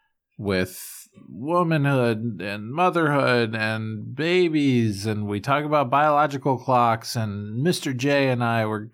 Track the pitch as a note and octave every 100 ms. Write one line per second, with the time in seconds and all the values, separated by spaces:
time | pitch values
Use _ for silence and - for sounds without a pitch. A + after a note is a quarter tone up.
0 | _ _ _ - G2+ F#2 F#2 - - -
1 | - - - D#2 C3+ F3 E3+ D#3+ C#3 C3+
2 | A#2+ A2 A#2 F#2+ G2+ G#2 G#2+ C#3+ F#3 F3
3 | D#3 C#3+ B2+ B2 A2+ A2 A2 A2 A2 A2
4 | A2+ B2 D#3+ F3+ F3 D#3 C#3+ B2 A2+ G2
5 | G#2+ G#2+ G#2 G2+ G2 C#3+ D3+ D3 C3 C#3
6 | D3+ D3 D3 C#3 C#3+ B2+ - B2 A#2+ A2+
7 | - A#2+ A2 G2+ G#2 A2 D#3 F3 D3 B2
8 | C#3 C#3+ C3+ B2 A#2+ A#2 A2 G#2+ A2